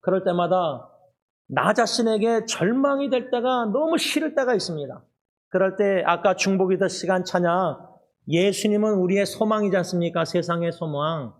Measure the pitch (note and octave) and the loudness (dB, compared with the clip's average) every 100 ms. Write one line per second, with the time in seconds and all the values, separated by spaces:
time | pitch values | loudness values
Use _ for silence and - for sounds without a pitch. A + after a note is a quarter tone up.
0 | - F#3 F#3+ F3 F3 F#3 F3 B2+ - _ | 0 0 0 0 2 2 0 -4 -12 _
1 | _ _ _ _ _ C3 D3 G#3+ A#3 - | _ _ _ _ _ 0 2 2 2 0
2 | A3+ A3 A3 A3+ A3+ - F3 B3 C#4 C#4 | 0 2 2 0 -2 -2 0 2 0 0
3 | C#4 B3+ B3 B3 A#3+ B3+ A#3 G#3+ D#4+ E4 | 0 -2 -2 -2 0 0 0 0 0 0
4 | - D4 D4+ D4+ B3+ A#3 - D#3 C#3 C#3 | 0 -2 -2 0 0 0 -2 -6 -8 -12
5 | _ _ _ _ _ F#3 F#3+ F#3+ G3+ F#3+ | _ _ _ _ _ 0 0 2 2 2
6 | - F3 G3 F#3 G3 G3 F#3+ F#3 F#3+ - | 2 2 2 2 0 2 2 2 0 -2
7 | E3+ F#3 F3+ F#3 F3 F3 F3+ C3+ - - | -2 -2 0 0 2 2 0 -4 -14 -20
8 | _ _ - D#3 G3 G3 G#3+ G#3 G#3+ G#3 | _ _ -2 2 2 0 0 2 2 2
9 | F3+ G3 G3 - A3 G#3+ G#3 F#3 F3 F3 | 2 2 0 0 0 2 2 0 0 -2
10 | E3+ E3+ D#3+ F3+ E3 E3+ E3+ E3 D#3+ D3 | -2 -2 0 -2 0 -2 -2 -4 -6 -4
11 | D3+ E3 A#2+ - | -4 -4 -8 -14